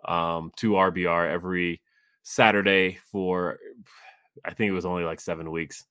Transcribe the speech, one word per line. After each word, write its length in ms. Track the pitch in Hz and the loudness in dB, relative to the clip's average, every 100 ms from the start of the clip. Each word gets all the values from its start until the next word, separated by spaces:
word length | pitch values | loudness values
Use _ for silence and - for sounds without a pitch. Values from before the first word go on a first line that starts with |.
| - | -4
um, 460 | 85 85 82 82 - | -2 -2 -2 -6 -4
to 180 | 110 98 | 0 4
R 160 | 95 | 2
B 140 | 87 87 | 2 0
R 220 | 85 85 | 0 0
every 520 | 87 90 90 87 85 _ _ _ _ | -2 -4 -2 -2 -4 _ _ _ _
Saturday 760 | - - 110 101 98 95 92 92 - | -4 4 6 6 4 4 4 -2 -8
for, 480 | 101 92 90 87 - - - - - - - _ - | -4 -2 0 -2 -6 -12 -20 -20 -20 -20 -20 _ -16
I 100 | 85 | -10
think 140 | - 104 | -2 -2
it 40 | |
was 120 | 92 90 | 0 -2
only, 180 | 90 85 | -4 -4
like, 160 | 82 | -6
seven 300 | - 82 82 | -8 -8 -6
weeks. 340 | 82 80 - - | -6 -8 -10 -20